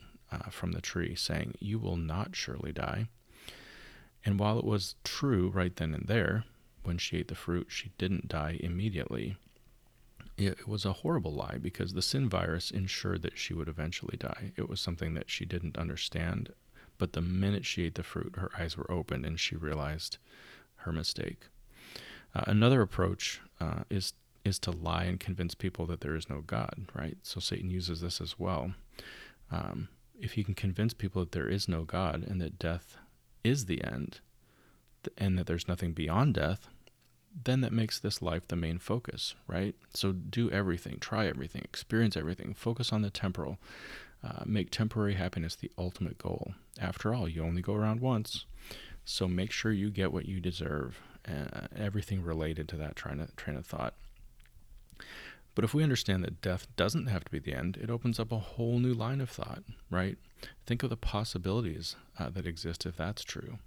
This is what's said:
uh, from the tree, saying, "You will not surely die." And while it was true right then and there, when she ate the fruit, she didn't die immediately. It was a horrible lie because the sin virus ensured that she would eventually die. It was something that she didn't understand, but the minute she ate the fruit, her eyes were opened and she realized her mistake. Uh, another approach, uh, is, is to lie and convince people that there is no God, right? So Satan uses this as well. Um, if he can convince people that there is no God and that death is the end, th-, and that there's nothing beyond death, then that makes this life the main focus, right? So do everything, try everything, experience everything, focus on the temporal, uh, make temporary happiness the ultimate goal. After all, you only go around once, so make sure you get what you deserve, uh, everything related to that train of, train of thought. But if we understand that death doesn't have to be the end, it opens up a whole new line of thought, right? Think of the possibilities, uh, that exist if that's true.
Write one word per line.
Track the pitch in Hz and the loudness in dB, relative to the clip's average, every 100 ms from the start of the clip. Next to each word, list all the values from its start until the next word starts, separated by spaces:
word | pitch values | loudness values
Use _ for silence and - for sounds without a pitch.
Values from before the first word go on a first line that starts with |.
| - - - | -20 -20 -8
uh, | 82 - | -6 -6
from | - 87 | -4 -2
the | 82 | -2
tree, | - 90 85 - | -2 -2 -2 0
saying, | - 80 - - | 0 0 -2 -4
"You | 101 110 | -2 0
will | 98 87 | 0 0
not | 80 82 104 - | 0 0 -2 -4
surely | - 67 71 | -4 -4 -4
die." | - - 98 113 - _ - - - - - - - - - 107 | -2 -2 0 -2 -6 _ -18 -16 -16 -18 -18 -18 -18 -20 -4 2
And | 98 | 4
while | 104 113 | 6 4
it | - | 4
was | 104 90 - - | 2 0 -6 -6
true | - 143 104 90 | 0 4 6 4
right | 92 90 | 4 2
then | - 80 | 2 -2
and | 73 - | 0 2
there, | 110 85 110 - - - - | 4 6 4 0 -10 -20 -8
when | - 87 | -2 0
she | - 82 | 0 -2
ate | 80 | -2
the | 90 | -6
fruit, | - 87 - | 0 0 0
she | - 98 - | -6 -6 -2
didn't | 92 92 - | 0 0 0
die | 80 76 82 | 0 0 0
immediately. | 85 87 107 90 - 58 55 101 - - - - - - - - - - | 0 0 0 0 -2 -2 -2 -4 -10 -20 -20 -20 -20 -20 -20 -20 -12 0
It | 98 87 - | 0 0 -4
was | 104 | -2
a | 98 | 0
horrible | 95 156 165 80 | 0 0 0 0
lie | 73 - 62 | -2 -2 -2
because | - - 92 | -4 -2 -2
the | 92 | 0
sin | - 135 127 | 2 2 4
virus | 92 87 82 - | 4 2 2 0
ensured | - 95 - 98 87 | 0 0 0 0 0
that | 80 - | -2 -4
she | - | -4
would | 85 78 | -2 -2
eventually | 80 78 - - - | -2 -2 -2 -4 -4
die. | - - 98 - | -4 -4 -6 -4
It | - | -4
was | - | -2
something | - 85 82 | -2 -2 -2
that | 78 - | -2 -4
she | - - | -4 -2
didn't | 87 82 - | -2 -2 -2
understand, | 82 - - 82 82 - - - _ - - - | -2 -2 -2 0 0 0 -4 -10 _ -20 -14 -2
but | 90 | 0
the | - | 2
minute | 87 92 98 101 - | 2 4 4 4 0
she | - | 0
ate | 85 - | 0 0
the | |
fruit, | - - 87 87 | -4 -4 -4 -2
her | 90 - | -4 -2
eyes | 85 - | -4 -2
were | - | -2
opened | 87 - 67 76 | 0 0 -2 0
and | 82 | 0
she | - 82 | 0 0
realized | 76 76 73 78 - - - - - - - - | -2 0 0 -2 -4 -8 -14 -20 -20 -20 -20 -8
her | - | -2
mistake. | 80 - - 50 - - - - - - - - - - | 0 0 0 -4 -4 -16 -20 -20 -20 -16 -16 -14 -16 -6
Uh, | - - | -2 4
another | 104 117 131 | 8 10 8
approach, | 101 - 90 92 - - - - | 6 4 2 2 -2 -4 -10 -4
uh, | 78 78 - | -2 -2 0
is, | 95 - - _ _ | -2 -2 -6 _ _
is | 101 92 | 0 0
to | - | 0
lie | 85 82 82 | 0 0 2
and | 90 92 | 2 0
convince | - 90 87 | -2 -2 -2
people | - 92 - 82 | 0 -4 -2 -2
that | 85 | -2
there | 71 80 | -2 -2
is | - | -2
no | 69 | -6
God, | 78 57 - - 92 - | -2 -2 -2 -4 -8 -4
right? | 80 - | -4 -6
So | - 95 | -8 -4
Satan | - 92 92 | -2 -2 0
uses | 90 85 85 | -2 0 -2
this | 90 - | -2 -4
as | 82 - | -6 -2
well. | 90 82 78 - - - - - - - - | 0 0 -2 -6 -12 -16 -16 -16 -18 -18 -6
Um, | 85 - 50 - - - - | -4 -2 -4 -6 -10 -20 -8
if | 131 | -4
he | - | -2
can | 104 92 | 0 0
convince | 98 90 113 | 0 2 2
people | - 95 95 | 2 -2 0
that | 87 | 0
there | 90 62 | 2 2
is | 98 - | 2 2
no | 82 | 0
God | 80 90 92 78 90 | 0 0 2 0 0
and | 95 | 0
that | 80 - | 0 -2
death | 85 87 - - - _ _ - | -2 -2 -4 -20 -20 _ _ 0
is | 110 143 95 | 2 4 2
the | 85 | 0
end, | - 60 - - - - _ _ - _ _ _ | 0 -2 -4 -6 -20 -20 _ _ -20 _ _ _
th-, | - - | -8 0
and | 98 92 | 2 4
that | 85 | 2
there's | 87 - | 0 0
nothing | 90 87 | 0 0
beyond | 80 76 92 143 | 0 2 6 6
death, | 95 76 95 - - - _ _ _ _ 180 | 6 4 2 -4 -20 -20 _ _ _ _ -6
then | 123 131 | 2 2
that | 120 | 4
makes | 113 110 - | 2 2 0
this | 107 - | -2 0
life | 90 82 - | 0 0 0
the | 87 | 0
main | 82 87 | 0 -2
focus, | - 117 - - - - - | 0 -2 -2 -6 -6 -8 -4
right? | 87 101 - - | 0 0 -2 -8
So | - 98 | -2 0
do | 92 98 117 117 | 0 -2 0 2
everything, | 101 98 85 - - | 2 2 0 -2 -8
try | - 107 101 | -2 2 2
everything, | 64 71 - | 0 -4 -6
experience | - - - - 113 - | -8 -10 0 6 6 4
everything, | 76 - - | -2 -2 -4
focus | 98 117 117 120 | -2 -2 0 2
on | 107 | 2
the | 101 | 2
temporal, | - 98 92 69 - - - - - - - | 2 0 0 -2 -4 -10 -16 -14 -14 -16 -12
uh, | - - - | -8 -6 0
make | 104 87 | 2 2
temporary | - 110 107 104 98 | 2 2 4 4 4
happiness | 90 - 82 | 2 0 -2
the | - - - | -4 -8 -2
ultimate | 90 - 87 - | -4 -2 -4 -4
goal. | - 50 - 98 - - | -4 -4 -4 -8 -12 -4
After | 95 - 107 | -4 0 0
all, | 123 85 | 2 0
you | 82 | 0
only | 80 87 | 0 0
go | 90 104 | 0 2
around | 107 113 | 2 4
once, | 127 117 107 - - - - - - - | 4 2 0 -6 -8 -14 -12 -14 -12 -14
so | - - 92 | -6 0 2
make | 90 107 | 2 0
sure | - 110 | 0 2
you | 104 104 | 2 2
get | 98 92 | 2 2
what | 90 - | 2 0
you | 95 | 0
deserve, | 87 85 80 73 64 - - - - | 0 0 0 0 -2 -4 -14 -14 -6
uh, | 73 69 - - - | -4 -4 -6 -8 -4
everything | 101 104 - 98 | -2 0 0 0
related | 85 80 78 78 76 | 0 0 0 0 -4
to | 78 | -4
that | 76 - | -4 -4
train | - 71 | -6 -4
of, | 80 - | -6 -8
train | - 73 | -6 -6
of | - | -6
thought. | - 60 - - - - - - - - - - - - - - - - | -4 -4 -6 -18 -18 -20 -20 -20 -20 -20 -20 -20 -18 -16 -14 -14 -18 -6
But | - 113 | 0 2
if | |
we | 151 | 4
understand | 156 123 - 92 | 4 4 4 2
that | 87 - | 2 -2
death | 95 90 - - | 0 0 -2 2
doesn't | 87 82 127 | 4 4 2
have | 95 - | 0 -2
to | |
be | 76 | -4
the | 76 | -2
end, | 65 82 95 | -2 -2 -2
it | 110 | -2
opens | 117 120 110 | 0 0 0
up | 110 | 0
a | 110 | -2
whole | - - 117 120 | -2 -2 2 4
new | 123 | 4
line | 117 113 139 | 2 0 0
of | 127 | -2
thought, | - - - - - - | -4 -6 -6 -10 -14 -2
right? | 90 95 - - - - - - | 2 2 0 -10 -16 -16 -12 -2
Think | 120 | 0
of | 127 | 0
the | 117 | 0
possibilities, | - 104 110 - 90 107 104 80 82 - - - | 0 2 0 -2 2 2 2 -2 -6 -8 -12 -6
uh, | 71 | -4
that | 92 87 | -2 -4
exist | 82 82 85 87 | -4 -4 -4 -4
if | 87 | -2
that's | 82 107 | -4 -4
true. | - - - 117 | -8 -8 -8 -10